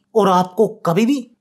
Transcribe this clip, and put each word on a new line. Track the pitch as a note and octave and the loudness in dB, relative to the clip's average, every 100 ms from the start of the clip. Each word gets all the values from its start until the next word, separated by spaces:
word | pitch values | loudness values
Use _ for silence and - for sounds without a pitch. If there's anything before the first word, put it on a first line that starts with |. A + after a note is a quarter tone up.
| _ A3+ | _ -2
और | G3+ | 2
आपको | F3+ F3+ - G#3+ - E3+ | 2 0 -2 -2 -2 -4
कभी | E3+ A#3 | 0 0
भी | C#4 A#3+ _ | -2 -6 _